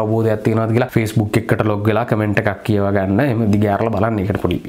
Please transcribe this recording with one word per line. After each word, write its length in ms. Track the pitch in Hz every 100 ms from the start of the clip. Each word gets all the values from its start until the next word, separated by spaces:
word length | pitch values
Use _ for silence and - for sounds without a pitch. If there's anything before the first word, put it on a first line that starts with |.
අවබෝධයක් 420 | 107 110 113 107 -
තියෙනවද 260 | 113 113
කියලා 160 | 113 127 -
Facebook 400 | 110 - 101 -
එකට 220 | 110 110 107
ලොග් 160 | 104 107
වෙලා 180 | 107 117
කමෙන්ට් 300 | 110 107 104
එකක් 180 | 107 98 -
කියවා 260 | 104 101 98
ගන්න. 240 | 95 101
එහෙම 240 | 143 110 110
දිග 120 | 104 104
ඇරලා 220 | 101 113
බලන්න. 240 | 104 110 110
ඒකට 180 | 95 -
පොඩි, 160 | 90 87